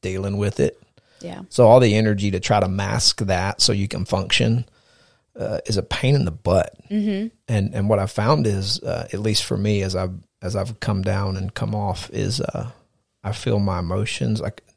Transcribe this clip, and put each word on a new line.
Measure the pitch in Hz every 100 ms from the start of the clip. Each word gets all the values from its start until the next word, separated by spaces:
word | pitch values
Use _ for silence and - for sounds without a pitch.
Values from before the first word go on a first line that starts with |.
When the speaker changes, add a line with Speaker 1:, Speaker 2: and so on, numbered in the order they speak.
Speaker 1:
dealing | 92 95 98 98
with | 101 -
it. | - - _ _ _ _
Speaker 2:
Yeah. | 170 180 190
Speaker 1:
So | - 117
all | 123
the | 120 104
energy | 110 104 101
to | 92
try | - 104
to | 98
mask | 95 98 107 - -
that | 101 92 95 -
so | -
you | 101 101
can | 98 92
function, | - 95 - 117 117 120 _ _ _ _ _ _ -
uh, | 104 98 -
is | 104
a |
pain | - - 127 143
in | 90
the |
butt. | 80 - 92 - - -
Speaker 2:
Mm-hmm. | 208 208 196 226 _ -
Speaker 1:
And, | 110 98
and | 110 101
what | 107
I | 95
found | - 107 151 110
is, | 98 98 113
uh, | - 85 -
at | 95
least | 107 107
for | - 107
me, | 101 104
as | 95 92
I've, | 92 92 - _
as | 135 113
I've | 101 110
come | - 98
down | 95 95 98 95
and | 92
come | - 107 104
off, | 101 - -
is, | - 98 -
uh, | - - 117 - _ _ _ _
I | -
feel | 113 - 110
my | 101 90
emotions. | 85 92 113 - 123 107
Like, | - - _